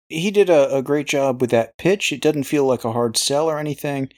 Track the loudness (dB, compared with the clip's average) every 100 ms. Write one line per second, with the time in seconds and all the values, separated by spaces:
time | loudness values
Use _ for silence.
0 | _ -4 0 2 4 4 4 0 0 -2
1 | 0 0 0 0 0 2 0 -2 0 0
2 | -2 0 0 0 0 0 2 0 -2 -2
3 | -2 -2 -2 0 0 -2 -6 -6 -6 -6
4 | -8